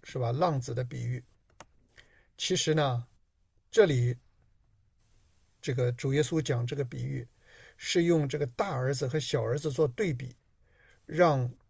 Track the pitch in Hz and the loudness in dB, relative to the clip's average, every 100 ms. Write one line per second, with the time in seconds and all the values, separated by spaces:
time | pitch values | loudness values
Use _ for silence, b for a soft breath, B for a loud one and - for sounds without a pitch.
0 | - 135 117 127 175 139 123 120 123 131 | -12 -6 -4 0 0 0 -4 -6 -6 -8
1 | 120 127 - _ _ _ - _ b b | -8 -8 -12 _ _ _ -20 _ b b
2 | b b b - - 185 - 156 139 123 | b b b -6 -2 0 2 2 2 -2
3 | - _ _ _ _ _ _ - 196 131 | -6 _ _ _ _ _ _ 6 6 6
4 | 120 123 _ _ _ _ _ _ _ _ | 2 0 _ _ _ _ _ _ _ _
5 | _ _ _ _ _ _ - 127 123 120 | _ _ _ _ _ _ -6 0 -2 -2
6 | 139 139 147 160 143 123 120 143 123 127 | -2 2 2 0 0 -2 -2 -4 -6 -6
7 | 131 131 120 B B B B B - 180 | -6 -8 -10 B B B B B -2 2
8 | 170 165 139 143 139 - 202 135 127 135 | 4 2 2 -2 -4 -2 -4 -2 -2 0
9 | 135 151 - 135 110 143 156 135 151 - | -2 -2 -2 -2 0 0 0 2 0 0
10 | 202 123 127 - _ _ b b b b | -4 -4 -8 -16 _ _ b b b b
11 | - 156 175 135 123 - | -8 4 4 4 -2 -6